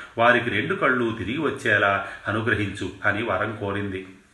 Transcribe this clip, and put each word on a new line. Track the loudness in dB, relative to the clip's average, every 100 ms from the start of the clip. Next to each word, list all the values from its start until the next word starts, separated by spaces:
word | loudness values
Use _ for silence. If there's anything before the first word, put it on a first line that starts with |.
| -12 4
వారికి | 6 6 4
రెండు | 0 0
కళ్ళు | 0 2 2 0 -2
తిరిగి | -4 -2
వచ్చేలా | -2 -2 2 4 4 2 -2 -10 -4
అనుగ్రహించు | -2 0 0 -2 -4 -8 -4
అని | -2 -2
వరం | -2 0 -2 -4
కోరింది. | -4 -4 -4 -6 -10 -18 _